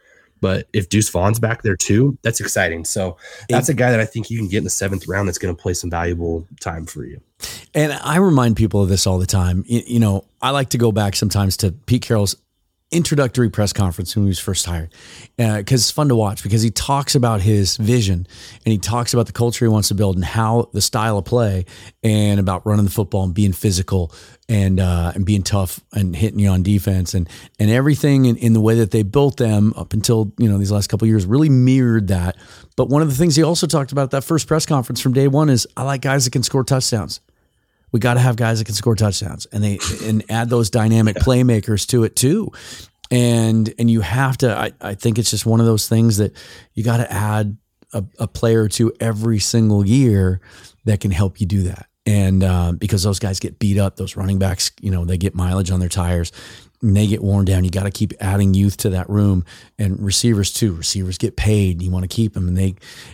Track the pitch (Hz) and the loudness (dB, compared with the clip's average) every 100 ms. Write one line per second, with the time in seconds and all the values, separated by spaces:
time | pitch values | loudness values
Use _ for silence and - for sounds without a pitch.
0 | _ _ _ _ 95 95 - - 87 104 | _ _ _ _ -2 -2 -4 -4 0 0
1 | 104 87 92 110 110 117 107 90 - 101 | 0 0 0 0 0 -2 -4 -2 0 2
2 | 139 139 117 - 98 107 90 82 82 104 | 2 0 -4 -4 -4 -2 -2 -4 -6 -4
3 | 92 87 - - - 131 143 127 123 117 | -6 -8 -16 -16 -4 -2 0 0 2 2
4 | 110 117 104 117 101 98 - - 98 95 | 0 -6 -8 -6 -4 -4 -4 -4 -4 -4
5 | 82 95 98 85 95 85 95 87 90 85 | -4 -4 -4 -4 -6 -6 -6 -6 -6 -4
6 | 85 85 85 82 82 - - 82 80 73 | -4 -4 -4 -6 -8 -12 -10 -10 -12 -14
7 | 62 - - _ - - - 156 151 139 | -14 -16 -20 _ -16 -16 -6 -2 -2 -2
8 | - 160 196 139 120 104 110 101 95 95 | -2 2 4 4 4 2 2 2 2 2
9 | - 92 90 98 90 90 - 117 - 120 | 2 0 0 2 2 0 -2 -4 0 2
10 | 107 98 - _ 127 139 127 127 117 104 | 2 0 -4 _ -2 -2 -2 0 2 2
11 | 101 98 104 101 98 - 101 82 - 123 | 0 -2 -2 0 0 0 -2 -4 -2 -2
12 | - 113 101 - _ _ _ _ _ 165 | 2 0 0 -4 _ _ _ _ _ -2
13 | 160 143 131 127 117 101 104 - 95 85 | 0 0 0 2 0 0 -2 0 -2 -2
14 | 90 110 101 90 - 92 - 85 80 - | -6 0 0 0 -4 -6 -4 -6 -8 -14
15 | - - - - 113 107 98 131 - - | -20 -20 -12 -2 -2 -2 0 0 0 0
16 | 147 117 104 107 101 110 117 - - 139 | 2 2 0 -2 -2 0 0 -2 -2 -2
17 | 139 147 120 107 95 104 95 - 107 123 | 0 0 2 2 2 2 2 0 0 2
18 | 98 87 90 - - - - 107 92 120 | 2 -2 -4 -14 -20 -6 -2 0 0 -2
19 | 117 120 113 - 120 - 117 107 101 101 | 0 0 -2 -2 -2 0 2 2 0 0
20 | 101 90 87 113 110 117 113 104 98 113 | 0 0 -2 0 0 0 0 -2 -2 -2
21 | 110 104 92 123 110 95 90 - - - | 0 -2 0 0 0 -2 -6 -12 -20 -4
22 | 110 107 104 101 95 90 107 107 101 - | 0 2 2 2 0 -2 0 2 2 0
23 | 98 101 95 87 104 87 107 90 92 95 | -2 -2 -2 0 0 0 -2 -2 -2 -2
24 | 85 - - - - 107 95 95 92 90 | -2 -8 -20 -18 -2 0 2 2 2 0
25 | 85 - 92 104 92 101 92 - - 107 | -2 -2 0 0 0 -2 -2 -6 -8 -4
26 | 95 82 110 - 101 92 92 101 95 92 | -2 -2 -2 2 2 2 2 0 0 -2
27 | 87 92 85 - - - 107 120 139 143 | -2 -4 -4 -8 -18 -2 2 2 2 2
28 | 147 135 131 117 120 110 107 117 107 113 | 2 4 4 2 2 4 4 2 2 0
29 | 98 143 143 - 117 104 107 - - 110 | 0 2 2 2 0 2 2 0 -4 -2
30 | 104 113 104 - 117 101 98 104 98 98 | 0 0 0 0 2 2 0 -2 -2 0
31 | 110 110 90 127 156 127 127 131 123 113 | 2 2 2 2 4 4 4 4 4 2
32 | 95 95 90 - - - - - 120 143 | 2 0 -2 -6 -14 -20 -8 -4 0 2
33 | 156 131 175 143 156 170 160 160 135 139 | 2 2 2 2 2 0 0 -2 -2 -2
34 | 135 139 - 160 - 156 - 147 117 120 | -2 -4 -2 -2 0 -2 0 -2 -2 -2
35 | 131 127 139 139 156 123 - - 131 139 | 0 2 2 2 4 2 0 -6 -6 -4
36 | 131 139 123 139 117 139 127 131 - 110 | -2 0 0 -2 -2 -2 0 -2 0 -2
37 | 80 - _ _ _ _ _ _ _ 117 | -4 -10 _ _ _ _ _ _ _ -2
38 | 123 120 127 113 113 113 107 101 120 107 | 2 2 2 2 0 0 -4 -2 0 2
39 | 107 95 98 - - 104 104 101 - - | 0 0 -6 -10 -8 -2 -2 -2 -6 -6
40 | 107 110 - 110 117 120 110 120 110 113 | -2 -2 -2 -4 0 0 2 2 2 4
41 | 107 101 - 123 127 113 107 104 - 123 | 2 2 2 4 4 2 0 -2 0 0
42 | 110 - 127 196 202 - - - - _ | 0 0 0 0 -2 -10 -18 -20 -20 _
43 | - 123 120 117 110 110 110 - 117 113 | -2 0 2 2 2 2 0 0 2 2
44 | 87 120 135 127 127 104 107 - 92 104 | 0 0 0 0 0 0 -4 -8 -10 -4
45 | 120 110 110 98 110 113 113 107 - 113 | -2 0 -2 -2 0 2 4 2 0 2
46 | 113 101 101 - - - - - 110 117 | 2 2 0 -4 -18 -20 -12 -6 -2 -2
47 | 120 101 107 107 104 104 _ _ _ 104 | -2 -4 -2 -2 -4 -6 _ _ _ -10
48 | 92 - 113 - 117 113 107 - 110 - | -10 -8 -8 -2 2 2 2 0 -2 -2
49 | 113 104 113 110 - 117 110 104 98 127 | -4 -2 -2 -2 0 2 2 2 2 4
50 | 127 98 92 92 - - - _ - 104 | 4 4 2 0 -6 -20 -20 _ -2 -2
51 | 101 85 98 - 90 98 90 - - _ | 0 0 0 -2 -2 0 -2 -6 -16 _
52 | - 104 95 95 95 90 87 85 101 101 | 0 2 2 4 4 2 0 -2 -2 0
53 | 101 98 101 95 - - 104 101 98 - | 0 -2 -4 -4 -8 -4 0 2 0 -2
54 | 92 - 95 98 95 90 - - 107 92 | -8 -6 -2 0 0 -2 -6 -6 -4 -2
55 | 85 90 95 92 90 92 90 92 90 98 | -2 -2 -2 -2 -2 -2 0 -2 -2 -2
56 | 87 87 82 - - - - _ 113 101 | -2 -2 -4 -10 -20 -20 -20 _ 2 2
57 | 104 107 101 98 95 95 92 90 98 - | 2 0 0 0 2 2 0 -2 -4 -4
58 | 107 - 101 101 98 95 101 - 107 92 | -6 -4 -2 2 2 4 2 0 -2 -2
59 | 90 104 101 92 85 - - - 101 95 | -2 2 2 2 -2 -12 -18 -4 -4 -2
60 | 101 90 120 107 98 - 110 82 78 101 | -2 0 2 2 0 0 -2 -2 -4 -4
61 | 92 90 110 - 101 107 95 85 90 90 | -6 -4 -6 -2 2 2 2 0 -2 -2
62 | 90 - 110 98 90 92 95 92 - - | -2 -2 -2 -2 -2 0 -2 -4 -14 -20
63 | - | -20